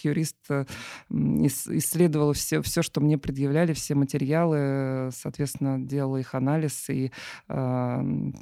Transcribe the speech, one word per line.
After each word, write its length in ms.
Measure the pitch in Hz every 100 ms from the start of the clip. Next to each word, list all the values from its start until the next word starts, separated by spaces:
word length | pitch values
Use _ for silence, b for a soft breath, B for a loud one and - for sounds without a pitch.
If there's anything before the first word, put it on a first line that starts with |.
| 151
юрист, 320 | 147 160 - -
э, 160 | 139 135 B B B -
м, 340 | 151 147 76 143
ис-, 240 | - - 160
исследовала 560 | - 165 175 151 147 143
всё, 260 | - 156
всё, 200 | - 170
что 180 | 160 147
мне 160 | 151 151
предъявляли, 540 | 151 135 139 151 170
все 220 | 143 - 143
материалы, 640 | 139 147 139 160 170 151
э, 520 | 139 139 131 131 131
соответственно, 640 | 127 147 - 143 - 135 131
делала 380 | 131 139 135 135
их 160 | 127 135
анализ 540 | 131 160 151 - -
и, 220 | 139 131 B B B -
а, 500 | 135 127 127 123 127
м, 340 | 139 - - -